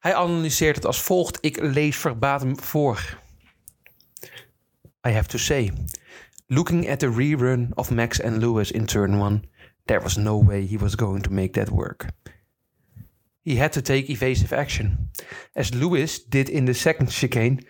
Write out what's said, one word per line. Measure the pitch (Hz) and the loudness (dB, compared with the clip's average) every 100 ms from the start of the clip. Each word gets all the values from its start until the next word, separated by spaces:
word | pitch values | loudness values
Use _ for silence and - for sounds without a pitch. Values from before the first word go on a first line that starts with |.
Hij | 170 | 0
analyseert | 190 175 170 160 - 156 143 | 0 0 0 -2 0 0 0
het | - | -2
als | 127 | -2
volgt. | - 185 170 - | 0 0 0 -2
Ik | 156 - | -4 -2
lees | 156 139 151 143 | -2 2 0 0
verbatim | 165 117 139 139 131 139 | -4 -2 0 0 -2 -4
voor. | - 156 143 107 - - - - _ _ - _ - _ _ - - - - _ _ _ - _ 123 | -4 0 0 0 -6 -12 -18 -20 _ _ -20 _ -20 _ _ -20 -20 -20 -20 _ _ _ -20 _ 0
"I | |
have | 110 - | 0 0
to | 120 | -2
say, | - 143 110 - - - _ - - - _ | 0 0 0 -2 -6 -10 _ -20 -20 -20 _
looking | 131 170 170 - | 0 2 0 0
at | 135 | 0
the | 139 | 0
rerun | 113 139 151 123 127 123 | 2 0 2 2 2 -2
of | - - | -4 -2
Max | 117 117 - | 0 0 0
and | 113 113 | -2 0
Lewis | 117 113 101 | 2 2 0
in | 110 107 | -2 0
turn | 107 98 101 | 0 2 4
one, | 101 104 - _ - _ | 4 0 -2 _ -20 _
there | - 107 | -2 0
was | - 98 | 0 -2
no | 107 107 | 0 6
way | 101 98 98 | 6 6 -2
he | 104 | -2
was | 104 104 | -2 0
going | 110 98 | -2 -2
to | 95 | -2
make | 98 95 | -2 0
that | - 104 | 0 0
work. | - - - - - - - _ _ _ _ _ - - _ _ _ | -2 -2 -8 -12 -12 -18 -20 _ _ _ _ _ -20 -20 _ _ _
He | - 123 | -2 2
had | 151 | 2
to | 151 | 0
take | - 135 131 | 0 0 0
evasive | 131 131 127 - 123 | -2 0 2 2 0
action, | 139 - 104 - - - - - - | -2 -2 0 0 -4 -10 -16 -18 -14
as | - 135 | -6 -4
Lewis | 123 160 175 156 - | 0 0 0 0 -6
did | - 135 135 | -2 0 2
in | 156 | 2
the | 127 | 2
second | 123 - 160 127 | 2 2 2 0
chicane | - 127 117 113 131 | 0 0 2 2 0